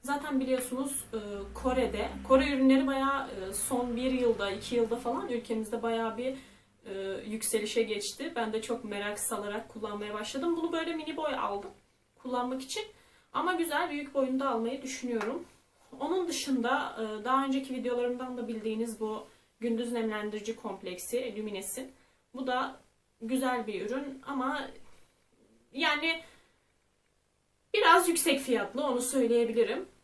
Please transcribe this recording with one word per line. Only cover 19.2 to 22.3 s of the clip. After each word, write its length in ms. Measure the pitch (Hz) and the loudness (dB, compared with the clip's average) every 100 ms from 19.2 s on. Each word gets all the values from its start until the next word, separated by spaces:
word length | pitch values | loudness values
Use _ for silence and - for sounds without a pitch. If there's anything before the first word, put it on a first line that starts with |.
| - - _ _ | -8 -20 _ _
gündüz 320 | 233 226 233 | -2 0 0
nemlendirici 640 | 240 220 214 208 208 208 226 | 0 0 -2 -4 -4 -6 -8
kompleksi, 800 | 214 190 190 180 - 240 254 208 | -6 -8 -8 -8 -2 -2 -2 -4
Lumines'in. 540 | 214 196 196 - 262 - _ _ _ | -6 -6 -6 -6 -8 -14 _ _ _